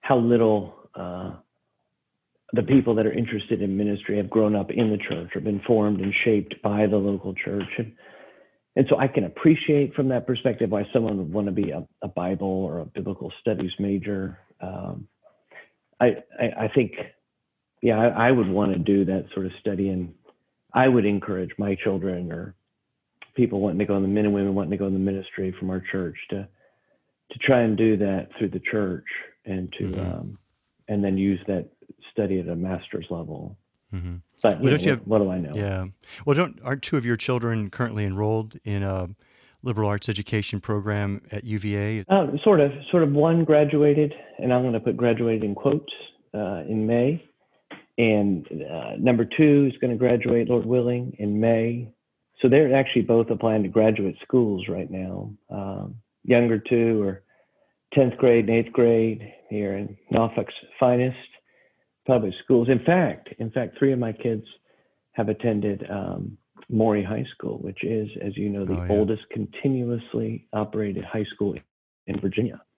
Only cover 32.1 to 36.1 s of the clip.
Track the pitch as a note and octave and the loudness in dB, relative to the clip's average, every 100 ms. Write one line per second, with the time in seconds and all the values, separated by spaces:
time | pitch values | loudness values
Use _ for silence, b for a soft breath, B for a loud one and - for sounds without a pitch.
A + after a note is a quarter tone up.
32.1 | - G3+ F#2+ E2+ E2+ F#2 F#2+ - - D#2+ | -4 -2 -2 -4 -4 -4 -6 -8 -10 -8
33.1 | E2+ E2 D#2 F#2+ G2 _ _ _ F#2+ F2 | -10 -10 -12 -14 -16 _ _ _ -10 -10
34.1 | F2 - _ A#2 F2+ B2+ D3 E3 C3 G2+ | -12 -16 _ 0 2 2 2 2 0 2
35.1 | A2 G2 F#2 D#2+ D#2+ G2+ F#2+ F#2 - B | 2 2 -2 -4 -4 -4 -4 -6 -12 B